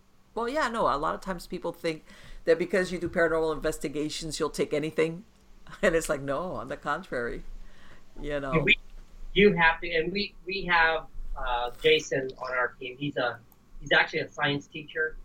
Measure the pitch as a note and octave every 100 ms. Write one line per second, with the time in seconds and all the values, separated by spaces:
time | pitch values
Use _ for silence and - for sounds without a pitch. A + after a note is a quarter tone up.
0 | _ - _ G#3+ A#3 D4 C4 A3+ D#3 C#3
1 | D#3+ G3 F#3+ F3+ - F3+ F3 E3 E3 D#3
2 | - - - - - E3 F3 G3 F#3 F3
3 | E3 F#3 E3 D#3+ D#3+ D3 D3+ D3+ D#3 C#3+
4 | D3+ - D#3+ C#3+ D3 - D3 D3 D#3 D#3
5 | D#3+ E3 - - - - - - G3+ E3
6 | D#3 D3 C#3 C#3 F3+ B2+ A#2+ D3 D3+ D3+
7 | F#3+ C3+ A#2+ - - - - - - -
8 | - - D3 D3 C#3 C3 E3+ - - -
9 | - - - F3 G#3 F3 E3 - F3 E3
10 | D#3+ G3+ G3+ - F3+ F#3+ F3 E3+ D#3+ D#3
11 | - - - - B2+ B2 A#2+ - D#3 D#3
12 | C#3+ C#3+ C3 - B2+ B2+ B2 - B2+ B2+
13 | C#3+ C#3 A#2+ - - - - - C#3+ D#3+
14 | - D#3+ C#3 - C#3+ C#3+ - D#3 D3+ -
15 | - -